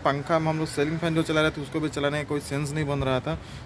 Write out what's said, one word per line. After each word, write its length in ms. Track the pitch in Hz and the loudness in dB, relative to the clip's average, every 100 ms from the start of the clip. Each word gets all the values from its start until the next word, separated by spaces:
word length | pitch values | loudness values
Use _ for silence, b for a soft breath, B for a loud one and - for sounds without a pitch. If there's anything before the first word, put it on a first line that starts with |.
पंखा 380 | 151 139 139 165 | 0 0 2 2
में 100 | 160 | 2
हम 100 | 156 | 0
लोग 80 | 156 | -2
ceiling 300 | - 147 160 | 0 0 0
fan 160 | 165 | 0
जो 80 | 160 | 2
चला 180 | 160 156 | 2 4
रहे 100 | 156 | 2
थे, 120 | 151 | 0
उसको 180 | 135 160 | -4 -2
भी 80 | 151 | -2
चलाने 280 | 151 143 147 | 0 0 0
का 100 | 139 | -2
कोई 120 | 147 | -4
sense 300 | - 143 147 | -2 -2 -2
नहीं 140 | 156 143 | -2 0
बन 140 | 143 | 0
रहा 200 | 135 127 | 2 2
था, 180 | 151 160 B B | 0 -4 B B